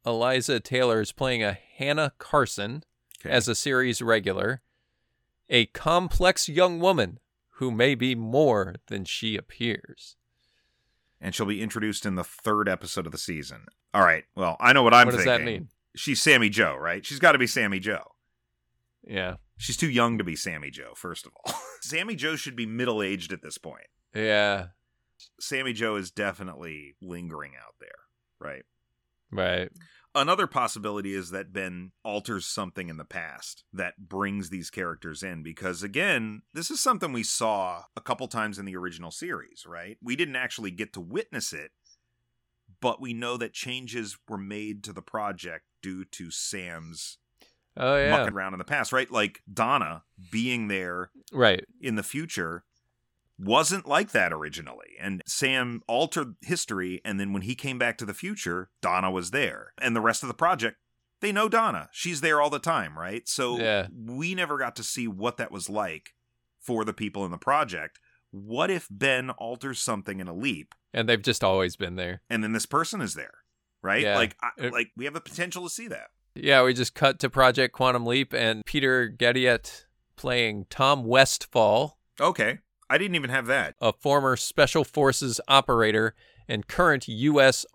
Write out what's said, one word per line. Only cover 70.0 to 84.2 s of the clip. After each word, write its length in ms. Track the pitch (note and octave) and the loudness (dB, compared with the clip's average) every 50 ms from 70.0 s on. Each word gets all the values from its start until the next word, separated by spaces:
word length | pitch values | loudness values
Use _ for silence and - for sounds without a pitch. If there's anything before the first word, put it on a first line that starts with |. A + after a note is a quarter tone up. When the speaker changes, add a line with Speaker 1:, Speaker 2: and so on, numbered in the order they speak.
| F2+ G#2+ G2 F#2+ | -6 -8 -8 -8
Speaker 2:
in 80 | F2+ F2 | -8 -8
a 60 | E2+ | -8
leap? 400 | F#2+ B2+ C#3 G2 D2+ - - - _ _ _ | -6 -4 -4 -4 -6 -10 -16 -20 _ _ _
Speaker 1:
And 160 | - A#2 A2 A#2+ | -4 -2 0 2
they've 140 | A#2 G#2 | 2 2
just 200 | G2+ B2 A2 - | 2 0 0 2
always 340 | A2 F#2+ F#2+ F#2+ F#2 F2 - | 4 4 4 4 2 0 -2
been 200 | - G2 F2 F2+ | -4 -6 -6 -6
there. 240 | F#2 F2+ F2 F2+ - _ - | -6 -6 -6 -8 -10 _ -6
Speaker 2:
And 160 | A#2 A2 G#2+ | -4 -2 -2
then 80 | G#2+ | -2
this 140 | A2+ G#2+ - | -2 -2 -2
person 340 | - C#3+ D#3 E3 - A3+ G3 | -2 -2 -2 -2 -2 -4 -6
is 140 | B2 F#2 D#2 | -6 -6 -6
there, 240 | D2+ A#1+ - - _ _ _ _ _ _ _ _ _ | -8 -12 -14 -16 _ _ _ _ _ _ _ _ _
right? 220 | - F#2+ G2+ B2 | -4 -2 0 2
Speaker 1:
Yeah. 140 | G#2+ G#2 G2+ | 2 2 2
Speaker 2:
Like, 200 | G2 A#2 G2 - - | 2 2 0 -2 -4
I, 80 | A#2 A#2+ - - | -8 -8 -6 -4
Speaker 1:
It 140 | C3 B2 | -6 -4
Speaker 2:
like, 180 | B2 A#2+ A#2 - - | -2 -2 -2 -4 -6
we 80 | A2+ C3 | -10 -8
have 80 | C#3+ D3 | -8 -8
the 60 | E3 | -10
potential 420 | - - C#3+ D#3+ F3 F3 - F3+ | -12 -10 -6 -6 -6 -6 -6 -8
to 80 | F3 E3 | -8 -8
see 180 | - - A#3 - | -10 -10 -10 -10
that. 220 | - G#2+ G#2+ - _ _ _ _ - | -12 -12 -14 -16 _ _ _ _ -12
Speaker 1:
Yeah, 280 | - - C#3+ C#3 C3 | -2 2 6 6 8
we 120 | B2+ B2+ B2 | 8 6 4
just 200 | B2 A#2+ - - | 2 0 -4 0
cut 240 | - C#3+ C3+ - - | 2 2 2 2 2
to 100 | C#3 B2 | -2 0
Project 420 | - C3+ C3 B2+ B2 C3+ B2+ - - | 4 6 6 6 6 6 2 2 2
Quantum 320 | - B2+ B2+ B2 A#2+ A#2 | 2 2 4 4 2 2
Leap 260 | A#2 B2 C3+ C#3 - C3 | 2 2 2 2 0 0
and 300 | A#2+ A#2 A2+ A2+ G#2+ - | 0 0 0 0 -2 -4
Peter 460 | - D3+ D3 C3+ C3 C3 B2+ A#2+ A2 | -4 -2 0 2 4 4 2 2 0
Gadiet 760 | A#2+ - A#2+ A#2+ B2 C3 B2+ B2 A#2 A#2 - - - - - _ _ _ _ _ _ | 0 0 2 2 4 4 4 4 4 2 0 -6 -18 -18 -20 _ _ _ _ _ _
playing 500 | - - C3 B2 B2 A#2 A2 G#2 G2+ F#2 - | -8 -4 -2 0 0 0 0 -2 -4 -8 -6
Tom 340 | - - C3+ C#3 D3 C3+ A#2 | 0 2 4 4 4 2 2
Westfall. 920 | A2+ B2+ C3+ C3+ - - - - - - A#2+ A2 G#2 G#2+ A#2+ D3 D3 - _ _ _ _ - | 4 8 8 8 6 4 -2 -4 0 4 6 6 8 6 6 4 0 -4 _ _ _ _ 0
Speaker 2:
Okay. 380 | C#3+ F3+ F3 - G#2+ A2+ C#3+ - _ _ _ _ _ - | 2 2 2 2 0 0 0 -4 _ _ _ _ _ 0
I 100 | C3+ D#3+ | 2 2
didn't 160 | G3+ G3 F3 | 2 2 -2
even 140 | D#3 C3+ A#2+ | -2 -2 0
have 160 | C3 C3 A#2 | -2 -2 0
that. 280 | A#2 C3+ C3 F2 - - - | 0 0 0 0 -2 -2 0
Speaker 1:
A 120 | B2 A2 | 0 0
former 440 | - _ - C#3+ C#3+ C#3+ | 2 _ 2 2 4 4